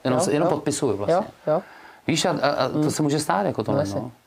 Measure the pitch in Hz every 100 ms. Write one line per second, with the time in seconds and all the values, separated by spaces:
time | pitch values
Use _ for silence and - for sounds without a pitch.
0 | 131 151 185 147 170 151 147 - 135 98
1 | 104 175 220 - - 160 - - - -
2 | - 160 190 147 139 147 131 151 151 -
3 | 151 151 - 185 185 - 107 107 151 -
4 | 123 -